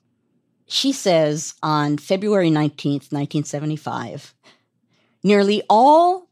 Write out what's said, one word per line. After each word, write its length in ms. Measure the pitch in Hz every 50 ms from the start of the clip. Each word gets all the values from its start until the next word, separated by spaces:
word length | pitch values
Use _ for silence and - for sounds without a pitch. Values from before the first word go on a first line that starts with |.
| _ _ _ _ _ _ _ _ _ _ _ _ _ -
She 240 | - - - 277
says 640 | 262 - - 196 170 160 156 151 151 156 - - - - -
on 340 | 156 151 151 147 147 147 147
February 540 | - - 190 190 208 208 214 196 175 165
nineteenth, 600 | 156 151 151 147 - - - 147 143 139 - -
nineteen 340 | 151 143 143 - - 151 147
seventy-five, 880 | - - 143 151 151 156 147 - 120 120 120 117 107 76 139 - - _ _ _ _ _ _ _ _ _ _ _ _ _ _ _ _ _ _ -
"Nearly 400 | 190 208 202 202 202 214 208 - -
all 580 | 202 220 254 285 302 330 349 359 370 359 359 _